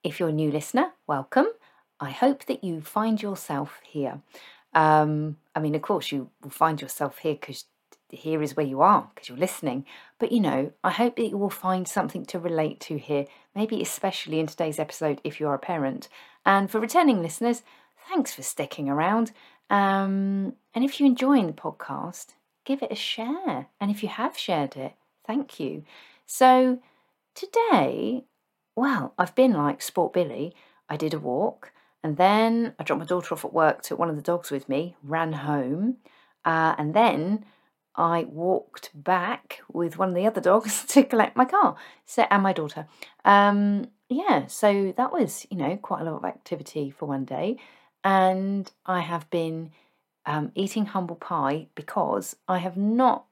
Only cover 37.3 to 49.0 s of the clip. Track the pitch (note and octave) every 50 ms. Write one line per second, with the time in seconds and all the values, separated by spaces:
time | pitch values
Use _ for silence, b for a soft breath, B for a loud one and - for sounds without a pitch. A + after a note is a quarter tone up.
37.3 | G#3 G#3+ G#3 B B B B B B B _ _ _ - E3 E3 E3+ E3+ E3 -
38.3 | D3 D#3 E3+ F3+ F3+ - - _ - - - - _ D3 C#3+ - F#3 F3+ F3 G3+
39.3 | A#3+ - _ _ - - - _ - E3 E3+ E3+ E3 E3 F#3+ F#3+ F3+ F3 F#3+ A3
40.3 | A3 F#3 D#3+ F3+ F#3+ A3+ - G#3+ G3+ - - - - C#4+ C4 - - A3+ G#3 -
41.3 | - - B3+ B3+ F#4 G4+ F#4+ G#3 - B B B B B B - - - A3 -
42.3 | G3+ G3+ G3 G3 F#3 F3+ D#3 D3 - D3+ D3+ B B B B B B B _ -
43.3 | G3+ G3+ G3+ G3+ G3+ G3+ G3+ G3+ G3+ G3+ - - _ _ _ _ B3+ C#4+ F#4+ G#4
44.3 | B3 D3+ C#4 - - - - G#3+ G3+ G3+ G3 F#3+ - - B3 C4 - F4+ A#3 -
45.3 | - - - _ G3+ F3 C#3+ C#3+ F3+ G#3 - - F#3 - D#3+ E3 D#3 - - F#2
46.3 | - - _ - F3 D3+ D3 - - D#3 C#3+ C#3 C#3 _ D#3+ C#3+ C#3 C3+ C3+ B2+
47.3 | C3+ C#3 E3 G3+ B3 B3 B B B B B B B _ - G3 G3 F#3+ F#3 F#3
48.3 | F#3 F#3+ F#3+ G3 G3+ G3 F#3 - _ _ _ - F#3 F3+